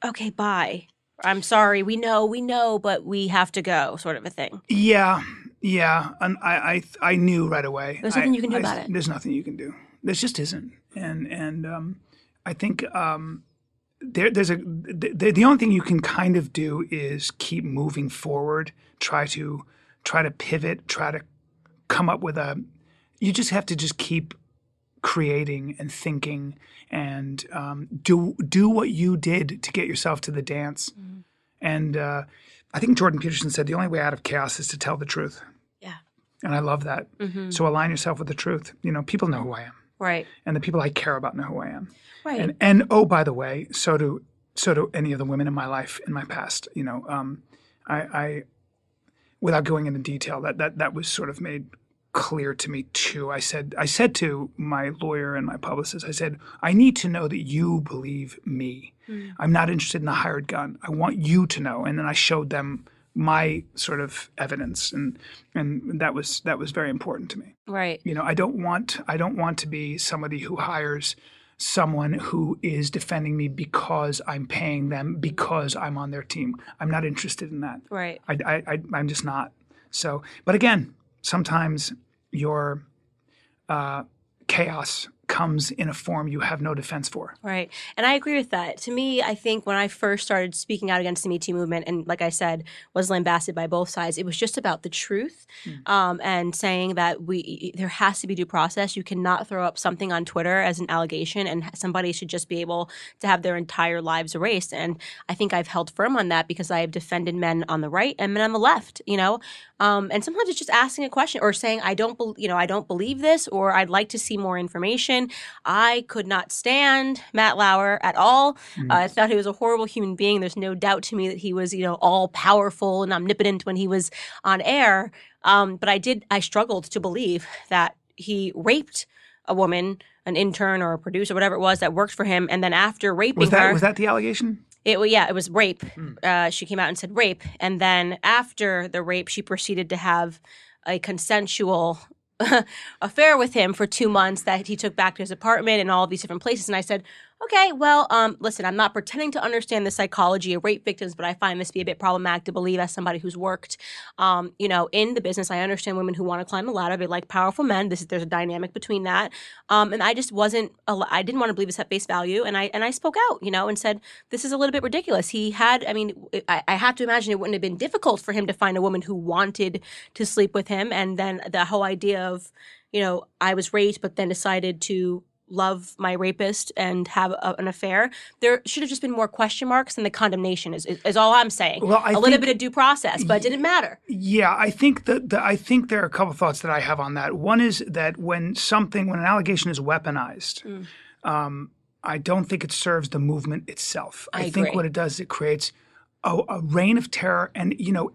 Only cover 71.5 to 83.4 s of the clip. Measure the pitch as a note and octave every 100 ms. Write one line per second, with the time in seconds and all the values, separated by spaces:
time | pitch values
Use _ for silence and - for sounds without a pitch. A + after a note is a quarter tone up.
71.5 | - - - D#3+ D3 D3 E3 - E3+ D#3+
72.5 | - F3 D3 C#3+ D#3+ - E3 D3+ D3+ D3
73.5 | C3+ D3 - - D#3 D3 C#3+ - C#3+ B2+
74.5 | - D#3 C#3+ C#3+ C#3 C#3+ F3 D3+ D3+ -
75.5 | E3 C#3 - D3+ C#3+ C#3+ C#3+ - E3 B2+
76.5 | B2 - - D#3 D#3+ D#3 D3 G3 - D3+
77.5 | D3+ C#3+ B2+ - G3 F3 E3 - D3 D3+
78.5 | D3+ - D#3 E3 D3 D3 D3 D3 C3+ -
79.5 | - _ _ _ - D#3+ C#3+ - - -
80.5 | G3 A#3+ G3+ B2 - _ _ - F3 D#3+
81.5 | D#3+ D#3+ D3+ - - _ _ _ D3+ D3+
82.5 | D3+ C#3+ D3 - _ _ _ _ _